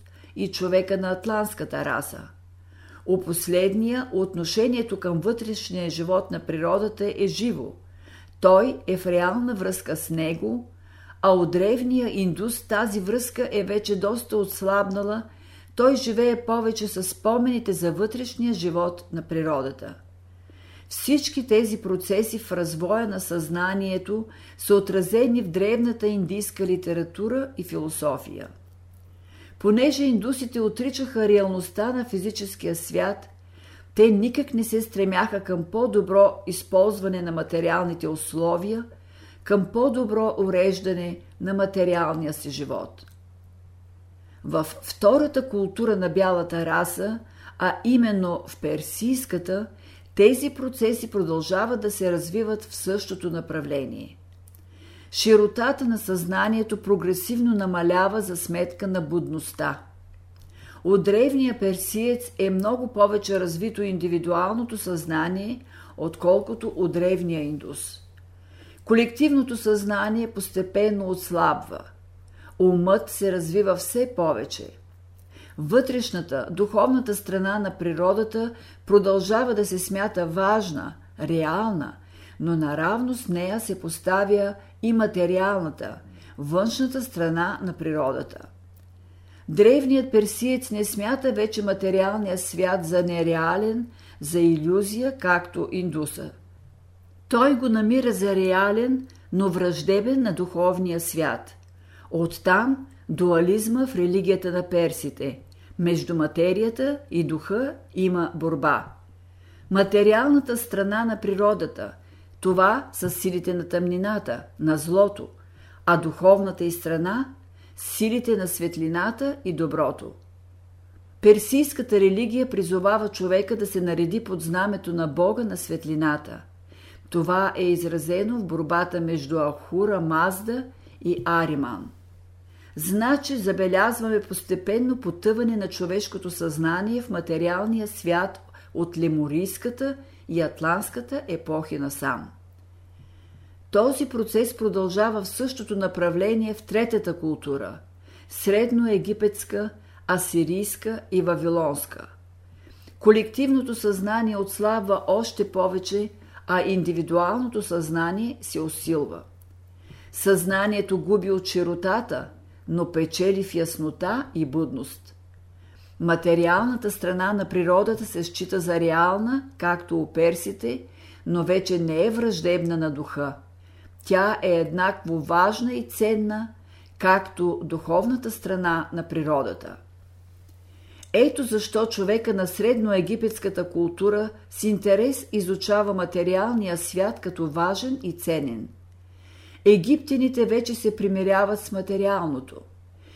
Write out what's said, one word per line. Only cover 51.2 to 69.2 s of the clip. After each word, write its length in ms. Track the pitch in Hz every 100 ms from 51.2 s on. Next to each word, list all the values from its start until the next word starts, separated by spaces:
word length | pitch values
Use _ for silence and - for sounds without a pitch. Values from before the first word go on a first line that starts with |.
| 165 165 160 175 226 240
да 100 | 208
се 220 | - 185
развиват 520 | 170 170 202 214 214
в 100 | -
същото 560 | - 185 202 - 180 180
направление. 880 | 165 160 156 143 143 131 107 107 - - - - - - - - - -
Широтата 720 | - 220 214 208 - 254 277
на 140 | 247 220
съзнанието 840 | - 185 170 190 208 220 220 202
прогресивно 720 | 190 196 175 180 - 240 240
намалява 640 | 208 190 175 170 180 196 220
за 160 | 190 175
сметка 500 | - 175 175 - 196
на 140 | 185
будността. 840 | 151 170 143 156 - - 147 139 - - - - - - - - - -
У 140 | 175 196
древния 600 | 180 202 269 269 254 226
персиец 760 | 196 185 - 214 240 240 - -
е 120 | 190
много 420 | 190 202 247 254
повече 480 | 208 202 208 196 190
развито 420 | 180 165 220 196
индивидуалното 960 | 202 180 175 170 170 170 185 226 233 214
съзнание, 840 | 185 170 160 160 170 185 208 247 - - - -
отколкото 760 | 160 - 175 196 208 226 233 151
у 120 | 175
древния 540 | 160 180 185 175 160
индус. 580 | 147 151 - 143 - - - - - - - - - -
Колективното 720 | - 226 233 -